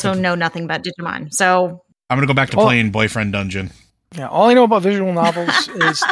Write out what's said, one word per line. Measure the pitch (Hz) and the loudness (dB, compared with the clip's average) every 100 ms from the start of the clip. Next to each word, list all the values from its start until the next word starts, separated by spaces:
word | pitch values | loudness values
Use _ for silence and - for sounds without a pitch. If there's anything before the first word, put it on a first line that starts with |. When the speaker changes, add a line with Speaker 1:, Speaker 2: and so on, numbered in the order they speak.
Speaker 1:
also | 202 | 0
Speaker 2:
to | 190 | -2
Speaker 1:
know | 185 | -2
nothing | 175 165 175 | -2 -4 -4
about | 165 160 | -6 -6
Digimon, | 180 175 170 - 151 | -8 -10 -10 -10 -8
so | - 185 185 180 175 _ _ - | 0 2 2 0 -4 _ _ -4
Speaker 2:
I'm | 127 | 0
gonna | 139 | 0
go | |
back | 135 135 | 0 0
to | 123 | 2
Speaker 3:
Well | 214 | 4
Speaker 2:
playing | 120 110 | 4 2
Boyfriend | 107 110 117 104 | 0 -2 -2 -4
Dungeon. | 101 98 95 95 - _ _ _ 165 | -4 -4 -6 -8 -12 _ _ _ -12
Speaker 3:
Yeah, | 131 | -4
all | 156 220 | 2 6
I | |
know | 247 | 6
about | 233 214 | 6 4
visual | 185 202 185 | 0 0 0
novels | 170 170 170 170 - - | 0 0 0 -2 -2 -2
Speaker 1:
<laughs> | |
Speaker 3:
is | 196 160 151 - | -2 -2 0 -2